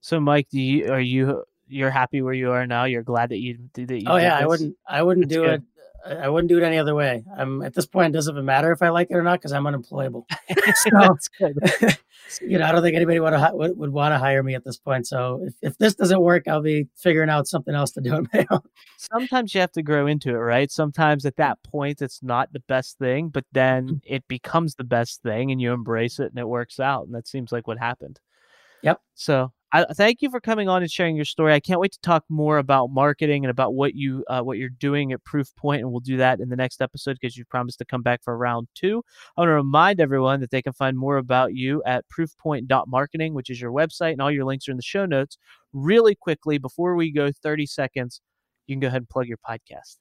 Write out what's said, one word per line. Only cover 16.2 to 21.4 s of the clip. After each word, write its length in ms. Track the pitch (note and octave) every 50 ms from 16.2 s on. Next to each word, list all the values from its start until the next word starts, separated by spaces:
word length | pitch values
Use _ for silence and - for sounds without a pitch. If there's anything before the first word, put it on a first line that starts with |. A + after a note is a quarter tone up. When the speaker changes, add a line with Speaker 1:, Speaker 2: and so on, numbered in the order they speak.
Speaker 2:
work, 260 | F3 F3 F3 E3+ C#3+ F3
I'll 140 | D#3+ D#3
be 260 | D3+ D#3 D3+ D3+ D3 - _
figuring 320 | - - F3+ D#3+ D#3 D#3+ D#3
out 200 | D3+ D3+ C#3 -
something 260 | - D#3+ C3 - D3+
else 160 | C#3+ C#3+ C3+
to 80 | - -
do 140 | C3+ B2 C#3
on 140 | D#3 F3 -
my 140 | - G#3+ F3+
<laughs> 40 | -
own. 120 | - F#3 _ _ _ _ - _ _
Speaker 1:
Sometimes 580 | _ - - - A#3 B3+ B3+ B3+ B3+ A#3+ G3 -
you 60 | G3
have 120 | F3+ F3
to 100 | _ E3+
grow 240 | D#3 D3 D3+ D3 C#3+
into 240 | C#3+ D3+ D3+ - C3+
it, 80 | A#2+ A#2
right? 320 | A#2 A#2+ A#2 B2+ C#3 C#3+
Sometimes 560 | - - D#3 D3 C#3+ - D#3+ D3+ D3+ C#3+ C3+
at 100 | C#3+ -
that 260 | -